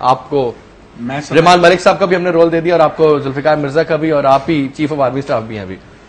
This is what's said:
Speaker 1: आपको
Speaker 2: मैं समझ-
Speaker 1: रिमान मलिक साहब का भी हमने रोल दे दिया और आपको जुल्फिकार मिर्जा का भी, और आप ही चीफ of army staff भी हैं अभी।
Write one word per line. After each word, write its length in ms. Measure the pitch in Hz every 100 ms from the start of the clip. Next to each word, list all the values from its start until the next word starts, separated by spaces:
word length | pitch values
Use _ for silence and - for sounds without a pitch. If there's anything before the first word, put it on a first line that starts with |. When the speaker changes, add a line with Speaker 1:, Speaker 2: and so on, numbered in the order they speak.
Speaker 1:
आपको 540 | 123 131 - 143 123 113 - - - -
Speaker 2:
मैं 220 | 120 139
समझ- 120 | 147
Speaker 1:
रिमान 260 | 165 170 180
मलिक 200 | 170 180
साहब 180 | 196 175
का 80 | 185
भी 100 | 180
हमने 160 | 180
रोल 180 | 165 165
दे 120 | 165
दिया 140 | 165 170
और 60 |
आपको 380 | 151 151 156 147
जुल्फिकार 380 | 131 139 147 151
मिर्जा 260 | 143 147
का 140 | 160 156
भी, 140 | 160
और 140 | 147 139
आप 200 | 135 135
ही 180 | 160 135
चीफ 260 | 135 151
of 60 | 151
army 220 | 131 131
staff 200 | 135 127
भी 140 | 110 110
हैं 80 |
अभी। 140 | 92 92 - -